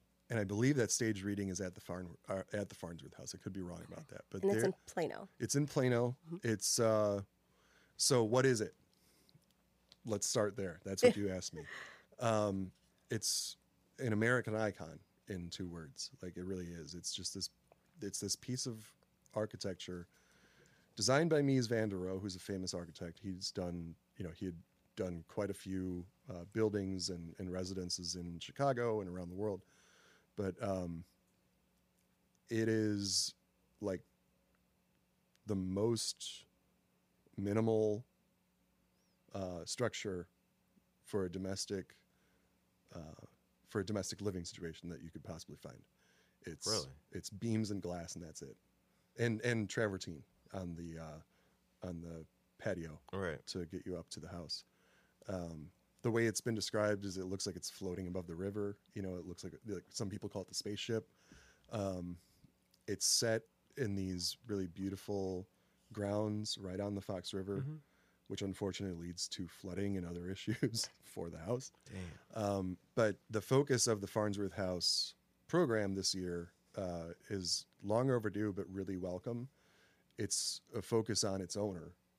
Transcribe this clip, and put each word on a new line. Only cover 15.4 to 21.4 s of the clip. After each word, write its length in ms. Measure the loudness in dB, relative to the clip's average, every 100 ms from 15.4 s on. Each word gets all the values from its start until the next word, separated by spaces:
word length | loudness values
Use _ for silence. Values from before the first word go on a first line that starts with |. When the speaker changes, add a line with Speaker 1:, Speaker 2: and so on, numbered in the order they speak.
| -6
Speaker 1:
two 180 | -6 -6
words. 440 | -8 -10 -10 -10 -10
Like, 160 | -10 -6
it 60 | -4
really 220 | -4 -4
is. 260 | -8 -10
It's 200 | -8 -6
just 200 | -6 -6
this, 160 | -4 -6 -8 _ -20 _ -8
it's 180 | -6 -2
this 160 | -2 -2
piece 320 | -2 -4 -4
of 100 | -6 -12 -20 _ _ _
architecture 760 | -2 -2 -2 -6 -6 -6 -8 -10 _ _ -20 -20 -20 -20 _ _ 0
designed 300 | 6 6 6
by 120 | 6